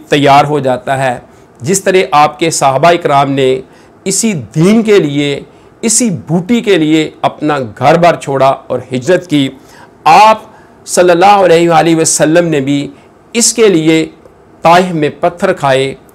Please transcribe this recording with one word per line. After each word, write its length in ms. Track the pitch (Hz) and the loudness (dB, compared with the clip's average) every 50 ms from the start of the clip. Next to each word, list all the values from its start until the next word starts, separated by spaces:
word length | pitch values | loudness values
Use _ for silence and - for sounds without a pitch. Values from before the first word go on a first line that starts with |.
| - - | -4 -4
तैयार 340 | 156 147 139 139 139 147 147 | -2 0 2 4 4 4 2
हो 140 | 147 151 143 | 2 -2 -4
जाता 360 | 117 131 127 120 - 135 135 | -2 -4 -4 -4 -4 -6 -4
है। 260 | 131 135 127 120 - - - - - - _ _ - | -4 -4 -4 -6 -8 -12 -20 -20 -20 -20 _ _ -10
जिस 260 | 117 156 196 196 - | -6 -4 -4 -2 -2
तरह 240 | 202 190 185 185 - 147 | 0 0 0 0 2 2
आपके 360 | 147 151 151 - - 170 160 | 2 2 2 0 -2 -4 -4
सहाबा 400 | 151 - 151 135 131 135 160 170 | -2 -2 0 0 0 2 2 2
इकराम 380 | 175 170 165 147 139 139 139 139 | 2 2 0 0 0 0 0 0
ने 320 | 135 139 131 127 131 - - - - - _ _ _ _ - | 0 0 0 0 -2 -2 -6 -14 -20 -20 _ _ _ _ -8
इसी 280 | 190 185 - - 220 190 | -6 -4 -4 -2 -4 -4
दीन 500 | 143 107 - - 156 165 196 220 233 208 | -6 -8 -6 -2 0 2 2 2 2 2
के 160 | 220 208 190 | 2 2 2
लिए, 460 | 156 143 139 147 147 143 139 135 - - - - - - _ _ 226 | 2 0 -2 -2 -2 -4 -4 -6 -10 -16 -20 -20 -20 -20 _ _ -6
इसी 260 | 226 - - 254 220 | -4 -2 -2 -2 -2
बूटी 520 | 165 107 - - 160 190 175 208 240 233 | -4 -6 -6 -4 -4 -4 -2 -2 -2 -2
के 160 | - 208 190 | 0 0 0
लिए 360 | 160 156 151 160 156 151 - - - 151 | 0 0 0 0 0 -2 -4 -6 -6 -6
अपना 360 | 139 - - 151 151 147 135 | -6 -4 -4 -4 -4 -4 -4
घर 380 | 123 107 - - 127 147 165 | -6 -8 -6 -2 0 2 2
बार 180 | 170 175 170 160 | 4 2 2 0
छोड़ा 340 | 165 - 147 135 135 131 135 | 0 -4 -4 -2 0 0 0
और 340 | 131 - - - 127 117 113 - | 0 -2 -6 -8 -8 -8 -8 -6
हिजरत 340 | 131 123 120 180 180 175 180 | -8 -6 -2 -2 -2 -2 -2
की, 260 | - 151 143 135 131 - - - - - - - - _ _ - | -2 -2 -2 -2 -4 -6 -12 -20 -20 -20 -20 -20 -20 _ _ 0
आप 460 | 151 165 196 214 220 214 - - - - - - _ _ _ - | 2 4 6 6 4 2 0 -4 -20 -20 -20 -20 _ _ _ -12
सल्लल्लाहु 560 | - - 190 180 175 170 170 185 202 208 196 185 | -4 0 0 2 2 2 4 4 4 4 4 4
अलैहि 520 | 170 160 170 170 170 165 160 156 170 165 | 2 2 2 2 2 2 2 2 2 0
वसल्लम 500 | 160 156 147 - - 151 151 160 175 175 | 0 0 -2 -2 -2 0 0 2 0 0
ने 160 | 165 156 143 | 0 -2 -4
भी 280 | 131 143 143 143 147 - - - - _ _ _ _ _ - | -2 -2 -4 -4 -6 -8 -14 -20 -20 _ _ _ _ _ -4
इसके 360 | 233 226 - - 240 220 202 | -2 -2 -2 0 0 2 2
लिए 340 | 180 156 156 160 160 160 156 160 - - - - _ _ _ _ _ _ - | 2 2 2 0 0 0 -2 -4 -8 -18 -20 -20 _ _ _ _ _ _ 0
ताइफ 280 | 165 - 233 190 185 170 | 2 2 2 2 0 -2
में 260 | 156 147 139 - - | -4 -4 -4 -4 -4
पत्थर 340 | 175 175 175 - 196 185 180 | -6 -6 -4 -4 -4 -4 -4
खाए, 420 | - 147 135 131 135 135 135 131 - - - | -2 -2 0 0 0 -2 -4 -8 -12 -18 -20